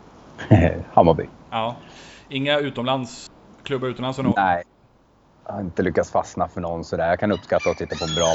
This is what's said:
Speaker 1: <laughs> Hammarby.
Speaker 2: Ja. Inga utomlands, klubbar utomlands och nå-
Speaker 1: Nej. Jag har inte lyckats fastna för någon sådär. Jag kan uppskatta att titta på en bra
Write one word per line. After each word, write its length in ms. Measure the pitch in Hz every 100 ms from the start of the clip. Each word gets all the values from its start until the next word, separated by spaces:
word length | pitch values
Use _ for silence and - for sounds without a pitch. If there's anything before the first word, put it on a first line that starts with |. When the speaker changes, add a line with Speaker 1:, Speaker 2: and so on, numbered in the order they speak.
| - - - - -
Speaker 1:
<laughs> 220 | 92 85 - -
Hammarby. 360 | - 85 78 87 - -
Speaker 2:
Ja. 260 | 117 113 120 - - - - -
Inga 300 | 135 143 147
utomlands, 720 | 143 131 127 131 120 - - - - -
klubbar 260 | - 131 127
utomlands 300 | 123 127 131
och 60 |
nå- 100 | 131 101
Speaker 1:
Nej. 280 | 95 87 - _ _ _ _ _ _ _ -
Jag 80 |
har 60 | 95
inte 220 | 92 90
lyckats 280 | 92 78 -
fastna 380 | 92 - - 82
för 120 | 95
någon 240 | 85 85
sådär. 240 | - 82 82
Jag 120 | 87
kan 120 | 104
uppskatta 380 | 92 - 90 90
att 60 | 82
titta 200 | 85 76
på 80 |
en 100 | 82
bra 200 | 80 82